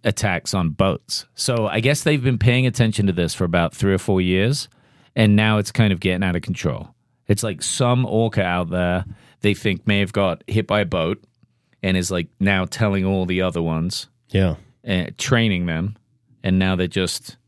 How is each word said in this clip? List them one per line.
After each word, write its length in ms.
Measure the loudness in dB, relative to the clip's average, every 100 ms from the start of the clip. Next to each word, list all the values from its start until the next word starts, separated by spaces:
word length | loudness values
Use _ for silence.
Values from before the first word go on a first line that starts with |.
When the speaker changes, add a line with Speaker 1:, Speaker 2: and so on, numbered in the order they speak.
Speaker 1:
attacks 500 | -2 -2 -2 -2 -2
on 160 | -2 -2
boats. 560 | 2 0 0 -6 -10 -10
So 320 | -6 -2 -2 -2
I 120 | 0
guess 240 | 0 0
they've 200 | 0 0
been 140 | 0 2
paying 300 | 2 4 2
attention 400 | 2 0 2 0
to 40 |
this 220 | 2 -2
for 100 | 0
about 300 | 0 2 0
three 200 | 0 0
or 40 | 0
four 240 | 2 0
years, 480 | 2 2 2 -2 -6 _ _ _ _ 2
and 200 | 4 6
now 220 | 4 2
it's 140 | 0
kind 200 | 2 2
of 80 | 2
getting 240 | 0 0
out 120 | 0 -2
of 60 |
control. 500 | -4 -4 -4 -4 -10 _ _ _ -2
It's 140 | -2
like 180 | -2 -6
some 420 | -6 -2 0 2 0
orca 380 | 0 0 0
out 260 | 0 -2 -2
there 360 | -2 0 -2 -4 -14 _ _
they 120 | 0
think 340 | 0 -2 -2 -2
may 120 | 0
have 120 | 0
got 300 | 0 -2 -2 -4
hit 200 | -2 0
by 140 | 0
a 40 | 0
boat 380 | -2 -2 -4 _ _ _ _ _ _
and 140 | -2 0
is, 160 | 0
like, 160 | -4 -6 _
now 240 | 0 2 -2
telling 400 | -2 0 0 0
all 200 | 0 0
the 160 | 0
other 200 | 0 -2
ones 460 | -2 -2 -4 -6 -12 _ _
Speaker 2:
Yeah. 240 | 2 2 0 -10 _
Speaker 1:
and 340 | -4 -4 -4 -6
training 480 | 0 2 2 0 -2
them, 300 | -2 -4 -8 _ _ _ _
and 160 | 0 2
now 160 | 2 0
they're 120 | 0
just 500 | 0 -2 -4 -12 -20